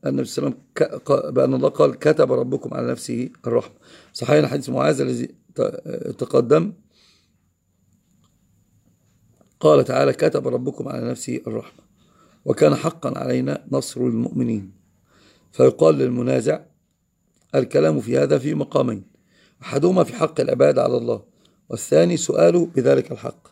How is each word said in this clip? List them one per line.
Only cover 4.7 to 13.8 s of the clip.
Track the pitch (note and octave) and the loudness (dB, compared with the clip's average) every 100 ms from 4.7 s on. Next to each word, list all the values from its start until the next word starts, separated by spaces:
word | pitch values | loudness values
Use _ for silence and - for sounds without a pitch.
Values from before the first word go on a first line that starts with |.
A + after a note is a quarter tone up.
| B2+ C#3 C#3 | -2 0 0
الذي | C3+ B2 D#3+ - _ | -2 -4 -6 -12 _
ت-، | - C3 - - - - - | -4 -4 -4 -10 -10 -8 -8
تقدم، | B2+ C3+ A#2+ D3+ F3+ - _ _ _ _ _ _ _ _ _ _ _ _ _ _ _ _ _ _ _ _ _ _ _ _ _ _ _ _ | -2 0 4 2 2 -8 _ _ _ _ _ _ _ _ _ _ _ _ _ _ _ _ _ _ _ _ _ _ _ _ _ _ _ _
قال | D3+ D3+ | 6 6
تعالى: | C3 B2+ C#3 | 4 2 2
"كتب | C3 D#3 C#3+ C3 | 2 0 0 -4
ربكم | B2 B2+ B2+ C3+ | -4 -6 -8 -10
على | B2+ A#2+ | -8 -8
نفسه | B2 - A#2+ - | -8 -8 -8 -6
الرحمة، | A2+ - _ _ _ _ _ _ _ | -10 -10 _ _ _ _ _ _ _
وكان | - - D3+ | -4 2 4
حقا | C#3+ D#3+ - C3 - | 4 -2 -6 -8 -6
علينا | C3 B2+ C3 C#3+ - | -4 -2 -2 -6 -4
نصر | C3+ | -6